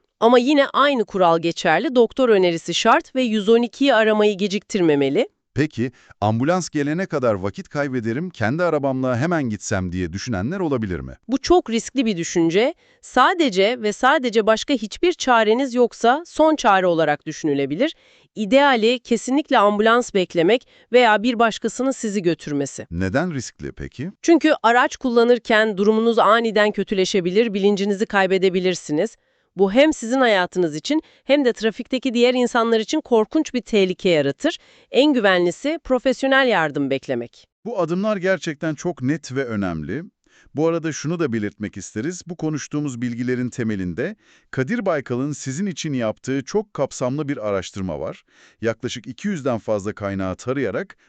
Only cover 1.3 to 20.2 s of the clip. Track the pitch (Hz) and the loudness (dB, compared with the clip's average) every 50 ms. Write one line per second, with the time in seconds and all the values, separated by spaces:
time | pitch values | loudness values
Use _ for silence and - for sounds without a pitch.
1.3 | 165 170 165 170 - - - 175 156 180 247 320 247 247 226 - - - 262 233 | 4 2 0 -2 -4 -2 0 2 2 2 0 0 2 2 2 2 2 0 2 4
2.3 | 214 190 185 175 165 160 - - 165 - - 226 254 330 - - - 262 254 226 | 4 4 4 2 0 -2 -4 -6 -4 0 2 4 4 2 0 -2 -4 -2 -2 0
3.3 | 214 214 190 208 233 233 240 - - - 269 277 233 220 220 220 214 214 208 214 | 0 0 2 4 4 4 2 0 -2 0 2 4 4 4 4 4 4 4 2 2
4.3 | 208 175 202 190 190 202 - - - 196 175 160 147 143 139 135 143 202 277 - | 2 0 -2 -2 -2 -4 -4 -4 -2 2 2 4 4 4 2 2 2 0 -2 -2
5.3 | _ _ _ _ - 123 156 151 - 110 120 131 - _ _ - - _ 101 107 | _ _ _ _ -2 -2 -2 -2 -2 -4 -6 -6 -6 _ _ -20 -8 _ -2 0
6.3 | 110 113 131 160 180 185 160 - - 147 143 147 156 180 196 - 165 143 127 117 | 0 0 0 0 0 0 -2 -4 -4 -4 -2 -2 -2 -4 -4 -4 -4 -2 0 0
7.3 | 104 92 92 101 - 196 190 - - 147 143 139 131 123 107 113 113 139 180 180 | 0 0 -2 -6 -6 -8 -12 -8 -6 -6 -4 -4 -4 -4 -4 -4 -4 -4 -6 -8
8.3 | - - 107 107 139 170 180 170 156 143 135 139 127 131 127 127 123 117 143 175 | -6 -4 -4 -2 -2 0 0 0 0 0 0 -2 -2 -2 -2 -2 -2 -2 -2 -2
9.3 | 175 160 135 117 107 - - - 110 95 92 90 85 92 90 80 85 98 - 127 | -2 -2 -2 -4 -6 -6 -6 -4 -4 -4 -4 -4 -4 -4 -4 -4 -6 -8 -8 -6
10.3 | 110 90 98 139 185 196 180 156 139 120 113 92 87 71 65 65 - - _ - | -4 -4 -4 -4 -4 -4 -2 -2 -2 -2 -2 -4 -6 -6 -8 -12 -16 -16 _ -6
11.3 | 254 - - - 349 359 - - 226 226 - - - 262 233 226 190 165 165 - | -6 -4 0 2 2 2 2 0 -4 -4 -4 -4 -4 -2 -2 -2 -2 -4 -6 -2
12.3 | - 175 165 165 160 202 240 294 - _ _ _ _ _ - - - 254 262 330 | 0 0 2 2 2 2 0 0 -2 _ _ _ _ _ -20 -2 2 2 4 4
13.3 | 381 339 311 247 180 190 190 214 254 247 214 208 202 - 254 254 302 320 254 240 | 4 2 0 0 2 2 2 2 0 0 -4 -4 -2 0 2 2 2 2 0 0
14.3 | 196 226 202 220 220 - - - 285 233 220 196 - - 349 359 330 - - 262 | 0 2 2 2 2 0 0 -2 -4 -4 -4 -8 -6 -2 0 0 0 0 0 2
15.3 | 240 226 220 208 220 247 277 254 226 247 240 214 - - - 233 254 320 349 - | 2 4 4 2 2 2 0 0 0 0 0 0 0 0 2 2 2 2 -2 -4
16.3 | - - 311 320 302 - - 214 196 190 185 180 170 160 160 147 147 - _ 160 | 0 2 4 4 2 2 2 4 4 4 4 2 2 2 2 2 0 -2 _ -10
17.3 | 147 - - 151 139 139 139 131 147 180 277 330 - _ _ _ _ _ _ _ | -8 -4 -2 -2 0 0 -2 -2 0 0 -2 -2 -2 _ _ _ _ _ _ _
18.3 | _ 196 214 185 247 277 285 285 262 226 208 233 254 240 - - 233 - - 247 | _ -6 0 2 4 4 4 4 4 2 2 2 0 0 -2 -2 -2 -2 -2 0
19.3 | 262 302 294 - 269 226 202 208 208 202 214 226 233 247 233 - - 190 | -2 -2 0 2 2 4 4 4 2 2 2 4 4 2 2 0 -2 -2